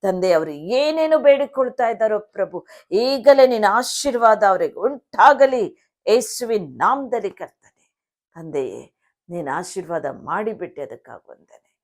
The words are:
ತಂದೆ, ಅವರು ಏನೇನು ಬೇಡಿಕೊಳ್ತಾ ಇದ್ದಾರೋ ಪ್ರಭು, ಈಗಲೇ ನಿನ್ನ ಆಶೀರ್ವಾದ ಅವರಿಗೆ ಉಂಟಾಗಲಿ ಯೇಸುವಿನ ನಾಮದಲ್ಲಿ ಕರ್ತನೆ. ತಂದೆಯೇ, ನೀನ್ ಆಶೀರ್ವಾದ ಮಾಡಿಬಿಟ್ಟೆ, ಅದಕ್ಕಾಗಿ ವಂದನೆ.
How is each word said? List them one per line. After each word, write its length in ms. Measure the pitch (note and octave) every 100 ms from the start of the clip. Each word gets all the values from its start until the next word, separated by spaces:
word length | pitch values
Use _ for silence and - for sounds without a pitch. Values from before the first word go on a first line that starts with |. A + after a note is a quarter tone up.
ತಂದೆ, 300 | G3 A3+ F#3
ಅವರು 180 | E3+ D#3
ಏನೇನು 680 | D3 D#3+ B3 D4 D#4 D#4+ D#4
ಬೇಡಿಕೊಳ್ತಾ 680 | C#4+ C#4 C#4 - B3+ - A#3
ಇದ್ದಾರೋ 300 | A3 A3 G#3
ಪ್ರಭು, 460 | G#3+ - F#3 F3 - - _
ಈಗಲೇ 560 | F#3 B3 C4+ A#3 C#4 C4
ನಿನ್ನ 180 | A#3 G#3
ಆಶೀರ್ವಾದ 760 | G#3+ - - C#4+ A#3+ A3+ G#3+ G#3
ಅವರಿಗೆ 240 | F#3 E3
ಉಂಟಾಗಲಿ 1200 | - G#3+ C#4 _ - A#3+ C#4 C4 B3+ F#3 - _ _ -
ಯೇಸುವಿನ 560 | A3 - - A#3+ A3 D#3+ B2+
ನಾಮದಲ್ಲಿ 560 | F3 C4+ C4+ A#3+ G3
ಕರ್ತನೆ. 600 | - F3 _ _ _ _ _ _ _ _ E3
ತಂದೆಯೇ, 580 | D#3+ D3 B2+ G#2 B2+ _ _ _ _
ನೀನ್ 180 | F3 D3
ಆಶೀರ್ವಾದ 580 | C#3+ F3+ F#3+ E3 E3+ C#3+
ಮಾಡಿಬಿಟ್ಟೆ, 760 | - - E3+ A3 F#3 F3 -
ಅದಕ್ಕಾಗಿ 500 | C#3 A#2 _ A2 _
ವಂದನೆ. 460 | - _ _ _ _